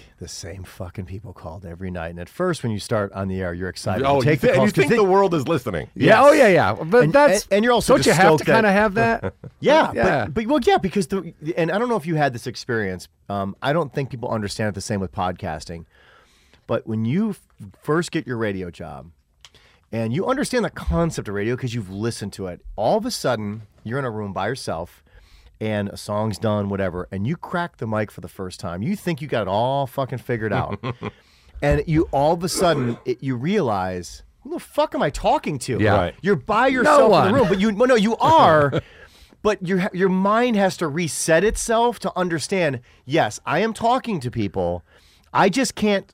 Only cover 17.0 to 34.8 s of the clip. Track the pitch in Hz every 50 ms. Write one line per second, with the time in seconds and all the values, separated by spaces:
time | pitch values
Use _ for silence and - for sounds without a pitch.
17 | 113 117 147 196 226 214 185 - _ _ _ _ 104 95 _ _ - - 151 175
18 | 165 - - 160 - 123 123 113 113 104 98 92 90 87 82 - 85 78 73 67
19 | 71 85 _ _ _ _ _ _ - - _ _ _ _ _ _ _ - 107 113
20 | 113 113 120 180 - 247 269 294 233 - 254 247 196 156 - - - - 170 165
21 | 170 160 - 139 98 107 98 101 104 117 127 120 135 117 117 120 95 92 95 101
22 | 110 117 113 - 107 95 - - 95 90 87 - - - - - 107 135 196 220
23 | 220 254 - - - 135 - 107 107 101 104 110 107 _ _ _ - 110 123 143
24 | 135 120 107 107 104 98 87 92 98 113 135 - - 110 85 82 87 - - _
25 | _ _ _ - - _ - - _ - _ - 110 110 107 104 101 101 - -
26 | - - 104 104 110 110 95 - 113 107 104 104 101 98 101 98 95 90 80 90
27 | 87 - 95 95 101 135 175 - - - - 175 175 165 _ - 120 110 107 107
28 | 107 104 - - 87 85 - - 92 90 - - - 87 87 92 107 175 214 -
29 | - 175 165 127 151 120 135 117 98 92 98 107 120 131 139 139 139 120 - 139
30 | 131 - 135 120 - - 120 107 110 107 98 87 78 73 101 - - 131 127 -
31 | 110 107 _ _ _ _ _ _ _ _ - - 151 143 143 147 - 170 151 160
32 | - - - 135 143 156 180 170 185 - - - 190 170 156 135 123 120 117 -
33 | - 127 123 - 139 135 127 117 131 175 214 208 151 113 101 95 92 92 92 90
34 | 87 - - - - _ _ _ - 277 349 240 - - - 294